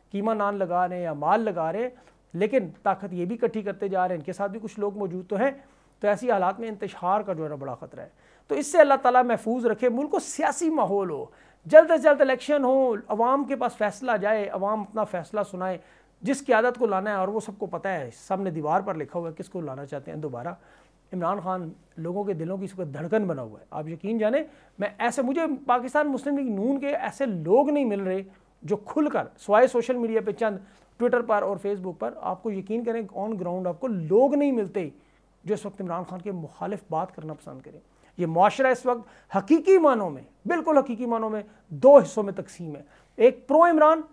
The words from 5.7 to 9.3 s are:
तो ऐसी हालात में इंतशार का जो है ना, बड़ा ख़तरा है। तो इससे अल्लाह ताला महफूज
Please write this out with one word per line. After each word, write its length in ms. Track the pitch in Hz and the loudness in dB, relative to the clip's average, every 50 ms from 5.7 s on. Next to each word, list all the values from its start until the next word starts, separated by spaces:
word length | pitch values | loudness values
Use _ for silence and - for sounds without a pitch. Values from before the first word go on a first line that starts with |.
| _ _ _ _ _ _ | _ _ _ _ _ _
तो 60 | - | 0
ऐसी 220 | 208 208 - 247 247 | 0 0 0 0 0
हालात 300 | 226 196 180 180 190 214 | 2 2 2 0 -2 -4
में 80 | 226 | -8
इंतशार 560 | 226 214 196 214 190 - - 180 175 196 214 202 | -10 -10 -10 -10 -12 -10 -6 -2 0 0 0 0
का 100 | 202 185 | -4 -6
जो 100 | 156 160 | -6 -6
है 60 | 151 | -8
ना, 60 | 151 | -8
बड़ा 200 | 139 139 135 123 | -10 -10 -10 -10
ख़तरा 280 | - - 127 - 123 - | -12 -14 -18 -16 -18 -18
है। 80 | - _ _ _ _ _ _ _ _ | -20 _ _ _ _ _ _ _ _
तो 60 | - | -4
इससे 240 | 269 285 294 - 349 | -2 -2 2 8 8
अल्लाह 180 | 302 285 277 269 | 8 8 8 4
ताला 240 | 269 247 247 254 254 | 4 4 6 6 4
महफूज 420 | 247 | 4